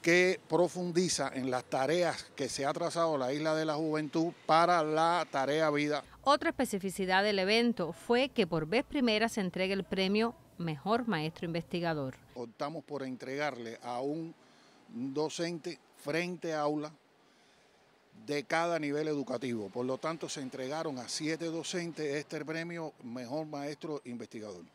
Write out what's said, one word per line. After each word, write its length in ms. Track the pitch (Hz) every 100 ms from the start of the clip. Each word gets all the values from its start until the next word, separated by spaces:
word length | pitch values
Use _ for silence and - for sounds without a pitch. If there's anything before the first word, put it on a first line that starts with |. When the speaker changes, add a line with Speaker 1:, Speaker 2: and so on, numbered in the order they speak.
Speaker 1:
que 380 | - 175 180 185 -
profundiza 840 | 160 175 180 180 165 180 - 135
en 180 | 131 131
las 140 | 127 -
tareas 640 | 143 135 170 170 131 - -
que 120 | 131
se 180 | - 139
ha 60 |
trazado 460 | 151 165 170 165 143
la 160 | 127
Isla 220 | 147 156 156
de 100 | 156
la 100 | 151
Juventud 560 | 160 156 151 165 165 - -
para 380 | 160 170 175
la 440 | 156 156 165 175 156
tarea 400 | 143 135 151 156
vida. 320 | 147 147 147 - -
Speaker 2:
Otra 280 | - 294 330
especificidad 720 | - 254 202 190 175 185 185
del 160 | 208 196
evento 520 | 185 226 240 220 160
fue 380 | - - 240 269
que 180 | - 180
por 200 | 165 151
vez 180 | 220 -
primera 420 | 294 254 220 226
se 140 | 226
entrega 320 | 185 180 185
el 100 | 196
premio 500 | 185 190 190 208 233 - - -
Mejor 520 | 170 147 190 233 233
Maestro 360 | 175 156 - 175
Investigador. 680 | 170 165 180 170 156 131 - - -
Speaker 1:
Optamos 500 | 117 - 147 160 -
por 180 | 143
entregarle 760 | 131 123 123 139 147 123 113 113
a 160 | 120 123
un 340 | 139 156 165 - - - - - -
docente 920 | 117 135 139 156 - 170 170 175 151 _ -
frente 560 | 143 156 175 175 170
aula 400 | 156 147 151 151 156 _ _ _ _ _ _ _ _ _ _ _ - 110
de 180 | 147
cada 360 | 123 160 170 170
nivel 300 | 147 143 156
educativo. 600 | 147 127 120 131 117 98
Por 160 | 123 127
lo 120 | 131
tanto, 320 | 160 165 151
se 120 | -
entregaron 560 | 131 135 131 156 165 131
a 100 | 117
siete 360 | - 156 160 165
docentes 680 | 165 151 185 170 156 151 143
este 300 | 143 156 151
premio 480 | 160 170 170 156 -
Mejor 440 | 123 120 120 143 156
Maestro 540 | 147 143 147 165 147 127
Investigador. 580 | 120 110 120 104 90 82